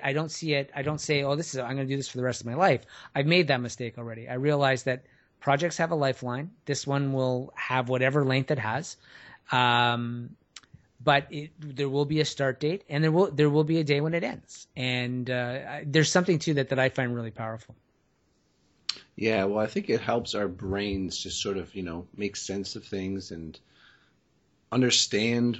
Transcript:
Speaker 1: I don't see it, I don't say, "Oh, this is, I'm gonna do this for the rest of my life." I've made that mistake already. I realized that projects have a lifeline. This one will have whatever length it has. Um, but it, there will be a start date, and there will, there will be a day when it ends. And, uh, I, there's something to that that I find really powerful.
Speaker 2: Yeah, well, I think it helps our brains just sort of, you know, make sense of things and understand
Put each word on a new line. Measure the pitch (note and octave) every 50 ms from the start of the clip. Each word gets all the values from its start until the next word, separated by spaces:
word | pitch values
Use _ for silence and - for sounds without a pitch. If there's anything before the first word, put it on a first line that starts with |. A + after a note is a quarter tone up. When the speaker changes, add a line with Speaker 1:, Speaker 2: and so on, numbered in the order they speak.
| -
Speaker 1:
I | C#3+ C#3
don't | D3+ D#3+ D#3+
see | D#3+ - - D#3+ D3
it, | C#3 C#3 - -
I | C#3+ C#3
don't | D3 D3+ D3
say, | - - D3+ C#3+ C#3
"Oh, | C3+ C#3+
this | D3 E3 - -
is, | C3
I'm | B2 A#2+
gonna | C3 C#3 C3+
do | C3 C3+
this | C#3 C3 -
for | - B2+
the | B2+
rest | B2+ B2 -
of | -
my | A#2 A#2
life." | D3 F#3 G3 C#3 A2+ - - - - - - _
I've | C3+ C#3+
made | D3+ E3+ F3+ F3 C#3+
that | C#3+ B2
mistake | B2 A#2+ - - B2 A#2 - A#2+
already. | A#2 A#2 A2+ A2+ A#2 B2+
I | B2
realized | B2+ C3+ D3 D3 C#3+ C#3+ C3+ C3+ B2 -
that | C3+ B2+ B2+ - _ _ _ _ _ _ _
projects | - C#3+ C3+ C#3+ F3 E3+ - -
have | E3+ E3
a | E3+
lifeline. | D#3 C#3+ C3+ B2+ - B2+ B2 A#2+ B2+ D3 F#3 - _ _
This | - C#3 - -
one | C#3 C#3 C#3 C#3+ C#3 C3+
will | C3 C3 B2+ B2+ B2 C3 C#3 -
have | - - - B2 C3 B2+ A#2+
whatever | B2+ B2+ B2+ C3+ C3+ D3+ C#3+
length | C3 C3 C3+ C3 - D#3
it | C3
has. | G#2 A2 A2+ C3+ E3+ - - - _ - - - - - - - _ -
Um, | - B2+ B2 B2 A#2+ A#2+ A#2+ A#2+ A#2+ A#2+ A#2+ A#2+ A#2+ A#2+ A#2+ - - _ _ _ _ - - _ - - _ _ _ _ B2
but | D3+ C#3+ C#3 C#3+ -
it, | - D3+ D3 D#3 - -
there | D3+ D3 C3+ B2+ C#3+ C#3
will | C3 C#3+ D3
be | C#3 D#3 D#3
a | D3+
start | - - - C#3 C3+ B2+ -
date, | D3 D3 F3 G3+ - _
and | D3+ D3 D#3
there | D#3+
will, | D#3 F3 G3 F3+ C#3+
there | C#3 D3+ D3
will | C#3+ D3+ D#3
be | D3+ E3 E3
a | D#3
day | C#3 D3 C#3+
when | D3 D#3+ E3
it | E3+ F#3+
ends. | - - - - _ - - - _ _
And, | - B2+ B2+ B2+ B2+ B2 B2 B2+ B2+ B2 B2
uh, | B2+ B2 B2 A#2+ B2 C#3 C3+ -
I, | C3 D3 D#3
there's | D3 C3+ D#3+ D3+ D3+ -
something | F#3 F3+ F#3 F3+ D3+
to | - E3+ D3+
that | C#3+ C3+ -
that | C3+ B2+
I | C3 C3
find | - - C3 A#2+ A#2+
really | A#2+ A#2 A2+ A2
powerful. | - A2+ A2 A2 A2+ - - - _ _ _ _ _ _ _ _ _ _ _ _ _ _ _ _ _ _ _ _ _ _ - - - - _ _
Speaker 2:
Yeah, | - G2+ A2 A2 G#2 F#2+
well, | G2+ G2+ G#2+
I | G#2+
think | A2 - G3+ G3+ -
it | - A2+
helps | - - A#2 A#2+ - - -
our | G#2 G#2
brains | F#2+ F2+ F#2 G#2 F#2+ F#2+ G2+ G2+ G#2 G2 F#2+ F#2+ F2 - -
just | - F#2 - - -
sort | G#2+ G2
of, | F#2+ E2+ E2 -
you | G2 F#2
know, | F2 E2 E2+ F2+ - -
make | - G#2 G2+ G2
sense | - - - F#2+ G2+ F#2+ - -
of | A2 -
things | - - G2 F#2 F#2+ G2 G2 F#2 - -
and | E2 E2 D#2+ D#2 - _ _ _ _ _ - _ _ _ _ _ _ _ _ _ _ _ _ _ _ _ _ -
understand | B2 B2+ A#2+ A2+ - - - - G#2 A2 A#2 A#2+ A#2+ A#2+ A#2+ A#2 -